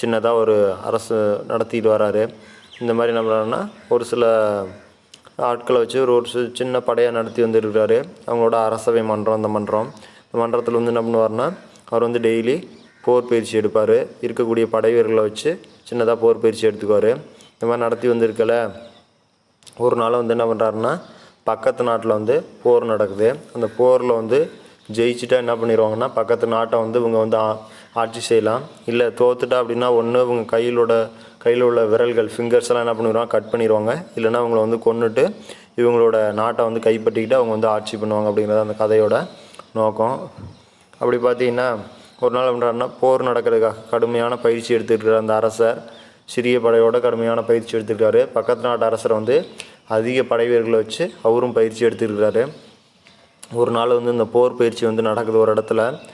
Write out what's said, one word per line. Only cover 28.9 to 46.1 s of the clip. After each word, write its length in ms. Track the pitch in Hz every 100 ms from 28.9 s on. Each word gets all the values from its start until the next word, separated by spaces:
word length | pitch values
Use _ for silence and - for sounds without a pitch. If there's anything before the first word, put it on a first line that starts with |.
| 120 120
தோத்துட்டா 560 | 104 123 123 123 127
அப்படின்னா, 240 | 117 117 123 120
ஒண்ணு 240 | 117 123
இவங்க 340 | 123 120 110 117
கையிலோட, 520 | 120 120 117 117 110 - - -
கையில 180 | 120 123
உள்ள 240 | 123 117 110
விரல்கள், 460 | 113 120 117 107 -
ஃபிங்கர்ஸ் 320 | 120 120 117
எல்லாம் 180 | 120 117
என்ன 60 |
பண்ணிடுவாங்க, 340 | 113 113 110 117
கட் 220 | 110 107
பண்ணிடுவாங்க. 540 | 117 110 107 107 147 180 -
இல்லைன்னா 300 | 113 117 120
அவங்கள 220 | 113 110
வந்து 100 | 113
கொன்னுட்டு 560 | 117 117 117 113 170 214 - - - -
இவங்களோட 540 | 120 120 117 110 107
நாட்டை 340 | 104 113 110 117
வந்து 260 | 113 113
கைப்பற்றிக்கிட்டு 420 | 113 110 110 113
அவங்க 180 | 131 117
வந்து 160 | 110 110
ஆட்சி 300 | 107 107 107
பண்ணுவாங்க 340 | 107 107 107
அப்படிங்கிறது 300 | 104 104 107
அந்த 260 | 107 104 107
கதையோட 400 | 110 107 113 180 - - - -
நோக்கம். 580 | 113 110 107 110 135 175 - 95 - _ _ _ -
அப்படி 200 | 123 123
பார்த்தீங்கன்னா, 580 | 120 120 123 120 127 110 101 - - -
ஒரு 140 | 123 123
நாள் 160 | 127
என்ன 200 | 120 120
பண்றாருன்னா, 180 | 117 123 -
போர் 240 | 127 131
நடக்கிறதுக்காக 500 | 127 117 117 113 110 110 -
கடுமையான 480 | 117 117 120 117 120
பயிற்சி 360 | 117 117 117
எடுத்துட்டு 300 | 117 107 113
இருக்கிற 140 | 107 110
அந்த 180 | 110 107
அரசர், 560 | 110 107 113 120 - - -